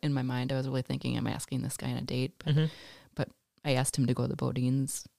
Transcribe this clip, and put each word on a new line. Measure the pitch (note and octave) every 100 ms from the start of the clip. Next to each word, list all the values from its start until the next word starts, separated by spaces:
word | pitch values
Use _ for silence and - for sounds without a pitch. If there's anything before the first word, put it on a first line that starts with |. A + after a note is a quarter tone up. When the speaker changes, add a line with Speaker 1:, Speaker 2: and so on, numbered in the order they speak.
Speaker 1:
in | D3+
my | C#3
mind | B2+ B2+ B2
I | C3+
was | C3+
really | C3
thinking, | B2 C3+ B2+ A#2
"I'm | A2+
asking | - - C3+
this | - -
guy | B2+
on | B2
a |
date," | C3+ B2 C3 -
but, | -
Speaker 2:
Mm-hmm. | D3 D#3 - - - -
Speaker 1:
but | - - - _ _
I | D3+
asked | B2+ C#3 -
him | B2
to |
go | B2
to | B2
the | -
Bodines | C3 B2+ B2 C3+ C3+ - -